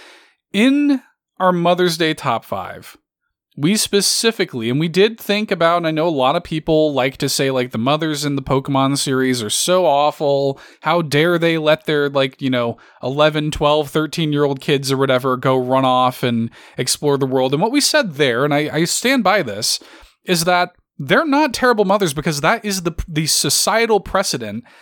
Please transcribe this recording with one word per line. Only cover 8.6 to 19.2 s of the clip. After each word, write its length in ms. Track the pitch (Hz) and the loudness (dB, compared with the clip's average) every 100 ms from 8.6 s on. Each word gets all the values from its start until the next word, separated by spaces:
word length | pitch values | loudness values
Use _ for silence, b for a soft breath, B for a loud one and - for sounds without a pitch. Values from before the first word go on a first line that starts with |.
| 139 135 135 139 | 0 0 0 0
series 440 | 151 131 131 123 | -2 0 0 0
are 80 | 107 | -2
so 340 | - 165 185 | -2 0 2
awful. 760 | 170 143 147 - 147 139 139 135 B B | 2 2 2 0 0 0 0 -4 B B
How 200 | 160 175 | -2 0
dare 380 | 156 147 170 170 | 0 2 2 2
they 180 | 165 165 | 0 0
let 280 | 151 156 - | 2 0 0
their, 220 | 151 143 | 0 0
like, 320 | 139 135 - | 0 -2 -2
you 100 | 135 | -2
know, 260 | 127 117 113 b b | 0 -2 -6 b b
eleven, 480 | 127 139 151 151 151 | -4 2 2 2 -4
twelve, 400 | - 147 151 143 | 0 0 2 0
thirteen-year-old 720 | 160 156 170 156 147 143 139 | -2 -4 -4 -2 0 0 -2
kids 320 | - 139 135 | -2 -2 0
or 40 | 135 | 0
whatever 400 | 131 127 131 127 | 2 2 0 0
go 220 | 135 131 | 0 0
run 260 | 127 131 | 2 2
off 380 | 131 127 127 127 | 2 4 2 0
and 280 | 127 117 117 B B B | -2 -2 -4 B B B
explore 420 | 131 - 147 139 | -4 -2 0 0
the 80 | 135 | 0
world. 260 | 131 131 | 0 0
And 80 | 143 | 0
what 120 | 220 | 0
we 80 | 285 | 0
said 340 | - 311 226 | 2 0 0
there, 300 | 139 139 117 | 0 0 2
and 100 | 147 | 0
I, 180 | 147 151 | 0 0
I 120 | 151 | -2
stand 400 | 170 - 240 269 | -2 -2 0 2